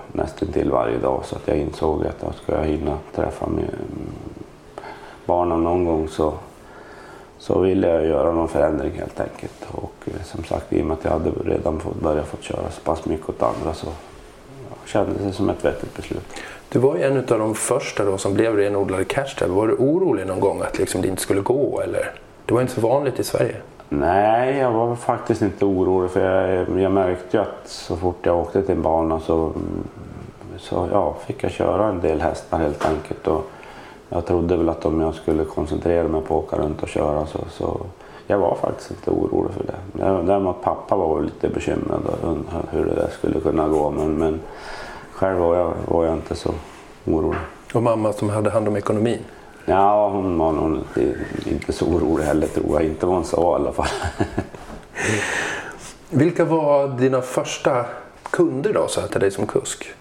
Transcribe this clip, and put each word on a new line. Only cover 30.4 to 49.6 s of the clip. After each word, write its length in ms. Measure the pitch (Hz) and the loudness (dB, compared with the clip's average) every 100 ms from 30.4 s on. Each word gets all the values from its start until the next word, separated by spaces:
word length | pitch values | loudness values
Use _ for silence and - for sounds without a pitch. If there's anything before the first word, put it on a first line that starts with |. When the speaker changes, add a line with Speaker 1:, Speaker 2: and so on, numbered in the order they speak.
| - - | -16 -14
Speaker 1:
så, 300 | - 92 87 | -4 -2 2
ja, 220 | 98 76 78 - | 2 2 -2 -8
fick 180 | - | -4
jag 60 | 92 | -4
köra 380 | - 90 90 110 | 0 0 2 2
en 120 | 90 | 2
del 200 | 85 76 | 0 2
hästar 380 | 80 - - 85 | 0 -2 -4 0
helt 280 | 76 73 76 | 0 0 0
enkelt. 400 | 76 - - 80 | -2 -4 -4 -2
Och 240 | 78 - - - - - - - | -2 -4 -12 -18 -18 -18 -20 -6
jag 180 | 87 - | -4 0
trodde 300 | 87 82 85 | 0 2 2
väl 120 | 82 | 2
att 160 | 80 | 0
om 160 | 82 80 | 0 0
jag 140 | 80 | 0
skulle 300 | 80 - 78 | -2 0 0
koncentrera 640 | 78 - 78 78 85 85 80 | 0 -4 -4 -2 2 2 2
mig 140 | 80 | 0
på 160 | 78 78 | 0 -2
att 60 | |
åka 120 | - - | 0 -2
runt 260 | 76 - | -2 -2
och 60 | 80 | -4
köra 380 | 80 76 76 76 | 0 0 0 -2
så, 120 | 82 85 | -6 -8
så 300 | - 87 82 92 - - - - | -4 -4 -4 -8 -14 -20 -12 0
jag 120 | 101 | 2
var 160 | 87 | 2
faktiskt 360 | - - - - | 2 -2 -4 -8
inte 200 | - - | -6 0
orolig 420 | 50 50 50 - | 0 2 2 0
för 120 | - | -4
det. 580 | - 92 95 - 95 95 87 | -6 -8 -10 -2 0 2 2
Däremot 360 | 101 95 90 | 2 2 0
pappa 340 | 92 78 - 98 | -2 -2 0 2
var 260 | 80 76 | 2 2
lite 260 | 73 - - | 0 -2 -2
bekymrad 540 | - - 78 - - 50 | 0 -2 -2 0 -2 -2
och 220 | - 82 | -2 -2
undrade 400 | 73 - 82 - | -2 -4 -6 -2
hur 140 | 80 | 0
det 100 | 82 | 0
där 140 | 82 82 - | 0 -2 -2
skulle 220 | - 78 | -2 0
kunna 280 | 80 78 78 | 2 2 4
gå, 220 | 78 73 | 4 2
men, 240 | 73 78 | 0 0
men 260 | 78 80 80 - - - - - - - | 2 2 0 -6 -12 -14 -12 -12 -14 -16
själv 260 | - 95 92 | -2 0 2
var 180 | 85 87 | 4 4
jag, 160 | 82 82 82 | 2 -2 0
var 180 | 85 | 2
jag 100 | 82 | 2
inte 200 | 80 78 | 0 -4
så 160 | 85 80 80 - - - - | -4 -2 -4 -8 -18 -20 -6
orolig. 360 | 87 80 80 80 80 - - | 0 2 2 -2 -6 -14 -2
Speaker 2:
Och 80 | 117 | 0
mamma 300 | 117 110 107 | 2 2 0
som 160 | 101 104 | 0 0
hade 220 | 107 107 | 0 2
hand 180 | 110 104 | 2 2
om 80 | 104 | 0
ekonomin? 440 | - 107 117 107 - - - - | 0 2 2 0 -6 -16 -20 -8